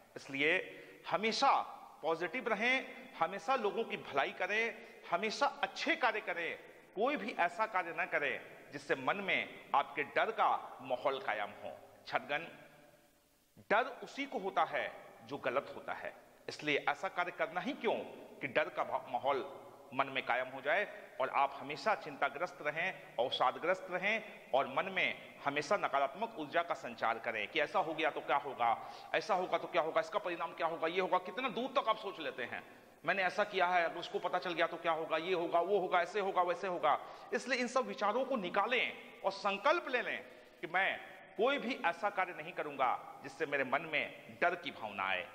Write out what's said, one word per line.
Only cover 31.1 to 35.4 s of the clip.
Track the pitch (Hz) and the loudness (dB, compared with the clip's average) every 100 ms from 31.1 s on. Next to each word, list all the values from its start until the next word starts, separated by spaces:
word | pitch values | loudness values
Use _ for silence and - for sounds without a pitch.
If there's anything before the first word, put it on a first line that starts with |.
| 180 | 2
कितना | 180 196 262 | 2 -4 -2
दूर | 208 254 254 | -2 0 0
तक | 220 | 2
आप | - | 0
सोच | 196 165 | -2 -6
लेते | 139 127 | -6 -4
हैं, | 113 104 - - - - | -6 -6 -10 -20 -20 -6
मैंने | 156 190 | 0 2
ऐसा | 180 190 | 2 2
किया | 202 190 180 | 0 4 4
है, | 180 | 6
अगर | 165 170 | 4 0
उसको | 165 202 | -4 -2
पता | 180 180 | 0 0
चल | 180 | 0
गया | 165 165 | 2 2
तो | 170 | 2
क्या | 170 | 0
होगा, | 160 160 160 | 2 2 0
ये | 175 | 2
होगा, | 175 | 0